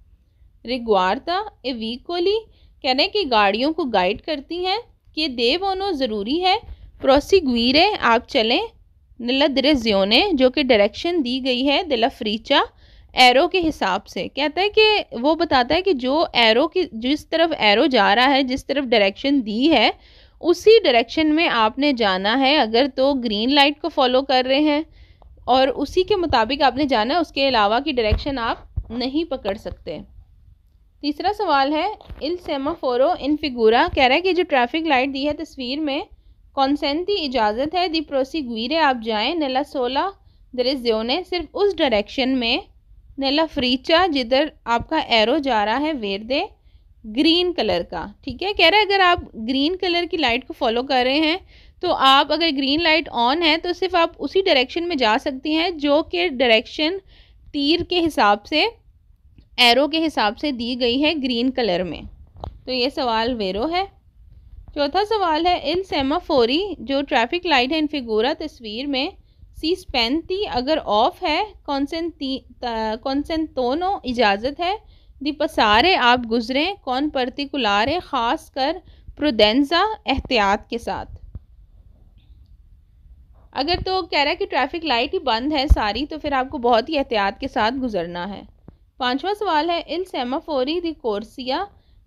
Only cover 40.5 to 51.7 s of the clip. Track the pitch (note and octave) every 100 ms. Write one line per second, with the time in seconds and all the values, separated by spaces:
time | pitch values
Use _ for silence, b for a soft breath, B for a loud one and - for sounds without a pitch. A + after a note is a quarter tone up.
40.5 | B3 B3 C#4 A#3 A3 A3+ D4+ F4+ F4+ D#4
41.5 | - G4+ F#4+ D4 G#3+ G#3 - B3 C4 A#3
42.5 | C#4 G#4+ _ _ - - - C4+ C#4+ D#4+
43.5 | - B3 B3+ - E4 F#4 C#4 A#3 C4 D4+
44.5 | - - A#3 - D#4+ - A3+ G#3+ D4+ C4+
45.5 | A3 G#3 A#3+ D4+ D4+ G3+ G3 A3 C#4 F#4
46.5 | - _ _ _ _ A3 G#3+ D#4+ E4+ F4+
47.5 | E4+ A3 F3 F3+ F3 F#3+ - - B3 F#4
48.5 | G#4+ E4 G4+ G4+ G4 F4+ F4 - - A3
49.5 | C4+ C#4+ F#4 F#4 F4 E4+ E4+ C4 A#3+ C4
50.5 | E4 B3+ A3+ C4+ C4 B3 C#4 D#4 F4+ -
51.5 | b b